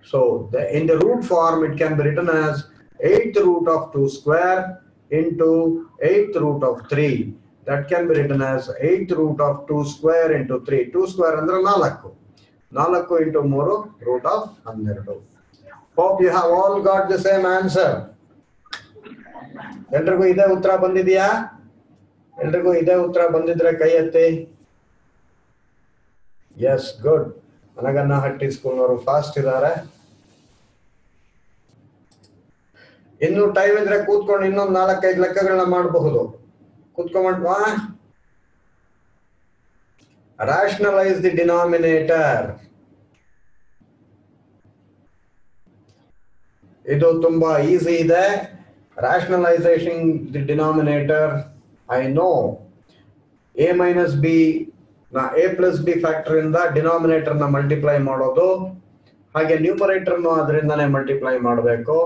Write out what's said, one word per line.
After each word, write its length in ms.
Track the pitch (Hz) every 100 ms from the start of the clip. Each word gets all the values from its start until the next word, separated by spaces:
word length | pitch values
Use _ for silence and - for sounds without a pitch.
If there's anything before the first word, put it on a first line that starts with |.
So 440 | - 135 127 107 107
the, 100 | 123 - 151
in 100 | 160
the 120 | 160
root 240 | 214 240
form, 340 | - 175 165 160 156
it 100 | 143
can 180 | 156 151
be 60 |
written 260 | 147 147 175
as 360 | 160 151 147 - - _ -
eighth 380 | 156 208 233 202 180
root 220 | 175 170
of 240 | 160 -
two 160 | 143 139
square 760 | - 147 160 180 185 185 - _ _ _
into 800 | 151 165 165 160 165 165 165 - -
eighth 340 | 151 202 208 185
root 180 | 151 143
of 240 | 131 120 -
three. 460 | 143 147 120 107 - _ _
That 180 | - 143 143
can 200 | 175 170
be 60 |
written 280 | 151 143 139
as 280 | 135 131 127 -
eighth 320 | 147 190 180
root 280 | 165 156 147
of 280 | 147 143 -
two 160 | 147
square 480 | 143 - 156 165 165
into 240 | 147 127 127 -
three. 160 | 139 120
Two 120 | 175 185
square 240 | 185 165 156
ಅಂದ್ರೆ 180 | 160 185 190
ನಾಲ್ಕು. 380 | 202 147 - 95 - _ _ _ _ _
ನಾಲ್ಕು 420 | 127 165 180 175 170
into 160 | 156 156 139
ಮೂರು, 240 | 135 147 - - - 117
root 160 | 123 143
of 80 | 208 214 - -
ಹನ್ನೆರಡು. 500 | 110 104 98 - 98 - _ _ _ - - _ -
Hope 180 | 185 190
you 60 | 180 180
have 120 | 170 175
all 180 | 190 202 196
got 140 | 190 190
the 80 | 190 190
same 160 | 196 185 185
answer. 320 | 185 180 175 - - - _ _ _ _ _ - - 427 - - - - - - - - - 139
ಎಲ್ರಿಗೂ 280 | 165 185
ಇದೇ 220 | 185 185 196 185
ಉತ್ತರ 200 | 190 190
ಬಂದಿದ್ಯಾ? 500 | 185 185 185 190 202 226 - - - _ _ _ _ _ _ -
ಎಲ್ರಿಗೂ 320 | 151 175 175
ಇದೇ 200 | 170 165
ಉತ್ತರ 280 | 180 175 175 170
ಬಂದಿದ್ರೆ 440 | 160 165 165 165 160
ಕೈ 120 | 156 165
ಎತ್ತಿ. 240 | 165 165 165 160 - - _ _ _ _ _ _ _ _ _ _ _ _ _ _ _ _ - - _ - 123
ಎಸ್, 180 | 135 - -
ಗುಡ್. 260 | 143 156 - - _ _ _ -
ಅನಗನ್ನ 380 | 127 139 143
ಹಟ್ಟಿ 360 | 139 135 - 139
ಸ್ಕೂಲ್ನವರು 460 | - 131 127 127 123
ಫಾಸ್ಟ್ 400 | - 143 147 143
ಇದ್ದಾರೆ. 340 | 135 131 143 170 - _ _ _ _ _ _ _ _ _ _ _ _ _ _ _ _ _ _ _ _ _ _ _ _ _ _ _ _ _ - _ _ _
ಇನ್ನು 220 | 156 185 202 190
ಟೈಮ್ 200 | 202 208
ಇದ್ರೆ 200 | 208 202 202
ಕೂತ್ಕೊಂಡು 400 | 208 202 202 190
ಇನ್ನೊಂದ್ 260 | 196 196
ನಾಲ್ಕೈದು 480 | 185 185 185 185 180
ಲೆಕ್ಕಗಳನ್ನ 440 | 180 185 190 190 180 180
ಮಾಡಬಹುದು. 460 | 170 156 147 127 - - - _ _ _ _ -
ಕೂತ್ಕೊಂಡ್ವಾ? 640 | 170 180 185 185 170 196 214 214 - - _ _ _ _ _ _ _ _ _ _ _ _ _ _ _ _ _ _ _ _ _ _ _ -
Rationalize 800 | 110 156 202 196 208 196 190 185
the 60 | 180
denominator. 1080 | 160 170 170 175 170 165 160 156 165 151 117 87 - - _ _ _ _ _ _ _ _ _ _ _ _ _ _ _ _ _ _ _ _ _ _ _ _ _ _ _ - - - _ _ _ _ - - - - _ - _ 127
ಇದು 140 | 143 170 165
ತುಂಬಾ 360 | 165 165 160 151
ಈಸಿ 360 | 151 180 165
ಇದೆ. 300 | 165 165 170 196 294 - - - _ _ -
Rationalization 1040 | 127 180 180 180 170 170 170 165 170 170 165 147 -
the 80 | 143 139
denominator, 760 | 147 156 156 151 147 143 156 151 143 - - _ _ -
I 140 | 127 131 143
know. 180 | 185 147 110 - - _ _ _ _ _ _ _ _ -
A 120 | 160
minus 420 | 180 175 175 165 143
B 20 | 160 165 160 156 - - _ _ _
ನ 60 | 131 127 151
A 20 | 185 180
plus 200 | 180 147 175
B 80 | 165
ಫ್ಯಾಕ್ಟರ್ 360 | 165 156 156 160
ಇಂದ 180 | 156 165 175
ಡಿನಾಮಿನೇಟರ್ 600 | 143 160 165 165 160 151 147
ನ 120 | 143 139
ಮಲ್ಟಿಪ್ಲೈ 400 | 143 151 147 147
ಮಾಡೋದು, 500 | 135 131 131 135 185 185 185 - _ _ _ _ _ 156
ಹಾಗೆ 200 | 160 160
ನ್ಯೂಮರೇಟರ್ 600 | 165 - 196 190 185 175
ನು 100 | 170
ಅದರಿಂದನೇ 560 | 160 147 151 147 147 143
ಮಲ್ಟಿಪ್ಲೈ 500 | 135 135 135 131 127
ಮಾಡಬೇಕು. 580 | 120 120 120 117 120 156